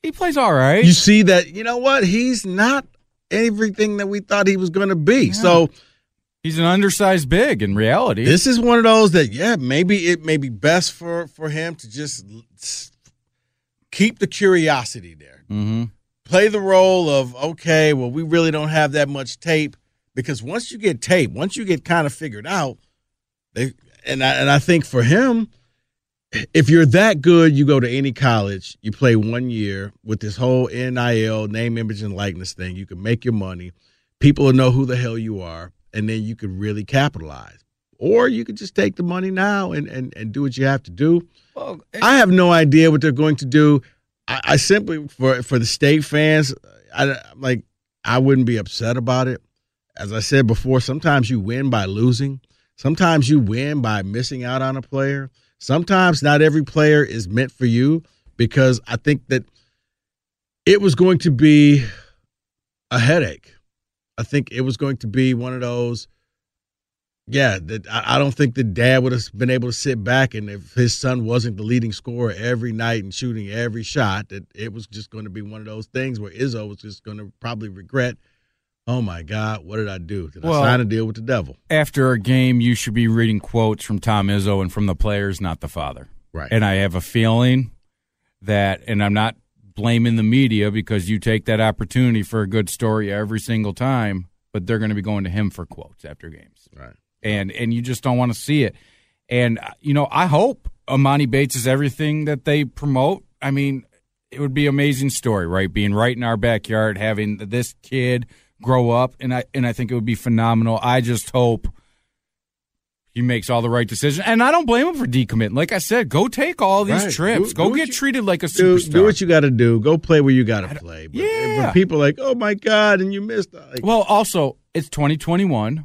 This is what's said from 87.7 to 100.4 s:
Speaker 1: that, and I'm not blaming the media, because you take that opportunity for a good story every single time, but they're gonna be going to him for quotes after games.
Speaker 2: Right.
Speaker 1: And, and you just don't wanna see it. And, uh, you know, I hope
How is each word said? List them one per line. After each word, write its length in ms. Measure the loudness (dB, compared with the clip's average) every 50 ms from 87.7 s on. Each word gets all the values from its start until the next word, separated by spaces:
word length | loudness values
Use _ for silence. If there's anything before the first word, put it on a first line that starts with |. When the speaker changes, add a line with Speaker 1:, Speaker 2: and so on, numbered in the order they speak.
| -12 _ _ _ _ _ _ _ _ _ _ _ _ _
Speaker 1:
that, 380 | -6 -2 -2 0 0 -2 -2 -6 -6
and 160 | -6 -2 -2
I'm 120 | 0 0 0
not 200 | 0 0 -2 -4 _ _ _ _ _ _ _ _
blaming 380 | -6 -2 0 0 2 2 2 0
the 80 | 2
media, 480 | 2 2 2 2 2 2 2 0 0 -2
because 400 | -2 -4 -4 -2 -4 -4 -2 -2
you 80 | -4 -2
take 280 | -2 -2 -2 -2 -2
that 140 | -2 0 0
opportunity 640 | 0 0 0 -2 -8 -4 -2 0 2 2 2 0
for 200 | -2 -4 -4 -4
a 40 | -4
good 220 | -2 -2 -4 -4 -4
story 440 | -6 -4 -2 -2 -2 -2 -2 -4
every 280 | -6 -6 -6 -6 -6 -8
single 320 | -4 -4 -4 -2 -2 -4 -6
time, 540 | -4 -2 -2 0 0 -2 -2 -4 -6 -10 -12 _ _ _ _
but 160 | -10 -8 -4 -4
they're 100 | -4 -2
gonna 160 | -2 -2 -4
be 80 | -4
going 220 | -4 -4 -4 -4 -4
to 60 | -4
him 200 | -4 -4 -4 -4
for 160 | -6 -8 -16
quotes 380 | -16 -16 -20 -20 -20 -20 _ -20
after 240 | -20 -20 _ -20 -20
games. 400 | -20 -20 _ _ _ _ _ _ _
Speaker 2:
Right. 180 | -20 -20 -20 -20 _ _ _ _ _ -6
Speaker 1:
And, 260 | -4 -4 -4 -4 -6
and 240 | -6 -6 -4 -4 -4
you 80 | -4
just 220 | -4 -6 -8 -4 -2
don't 120 | -2 0
wanna 180 | 0 0 -2 -2
see 280 | -6 -4 -2 0 0
it. 140 | 0 -2 -4 _ _ _ _ _ _ _ _ _ _ _
And, 300 | -2 0 0 0 0 -4
uh, 120 | -6 -16 -18 _
you 120 | _ -2
know, 140 | 0 0 0 0
I 140 | 0 0 0
hope 420 | 2 2 2